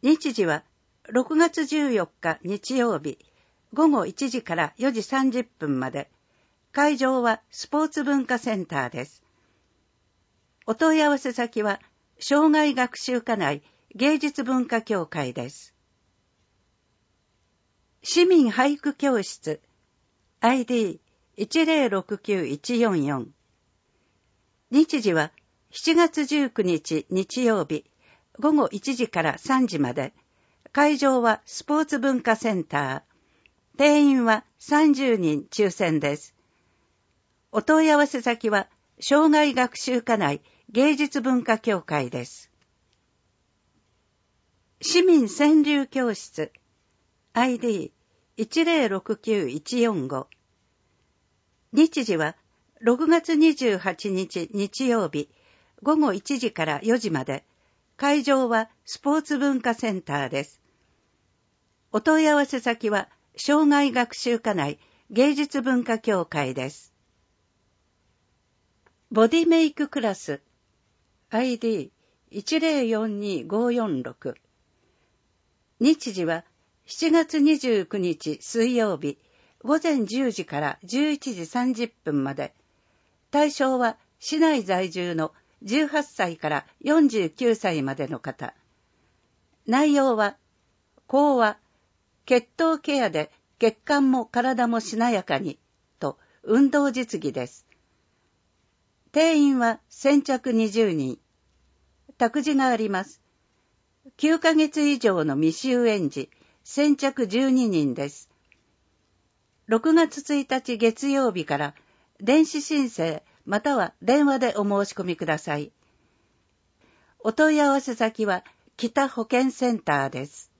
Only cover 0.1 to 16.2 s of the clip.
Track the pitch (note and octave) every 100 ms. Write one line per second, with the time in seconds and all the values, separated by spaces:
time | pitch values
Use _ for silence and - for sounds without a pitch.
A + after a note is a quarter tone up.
0.1 | D#4 D4 A3+ F3+ D3+ _ _ _ _ -
1.1 | A3+ B3+ D#4 E4+ E4 C#4+ D4+ D4 A3+ F3
2.1 | _ E3+ D#3+ F3 G3+ - C4 A#3+ E3+ D3
3.1 | - _ _ _ _ _ A3+ D#4+ C#4 F#3
4.1 | - C#4 A#3 - E3+ D3+ _ C4 A3+ G3
5.1 | C4+ C4 A#3+ A#3+ _ D#3 C3+ C3 C3 -
6.1 | _ _ _ _ _ _ - D4 C#4 C4
7.1 | C4 A#3+ A3+ _ - - D4 D#4 D4+ C#4
8.1 | C#4 B3 B3 A#3+ G#3+ F3 D3 B2 A#2+ C3
9.1 | _ _ _ _ _ _ _ _ _ _
10.1 | _ _ _ _ _ - A3 D#4+ D#4 D4
11.1 | C#4+ C4+ A#3+ A#3+ A3+ G#3 G3 _ _ _
12.1 | _ - C#4+ D#4 D4+ D4+ B3+ B3 - -
13.1 | B3 A#3 A3 D3 D3 _ _ _ G3 C4+
14.1 | D4+ D4 C#4+ B3 B3+ A#3+ A3+ A3 G3+ D#3+
15.1 | E3 C3 B2+ B2+ - - _ _ _ _
16.1 | _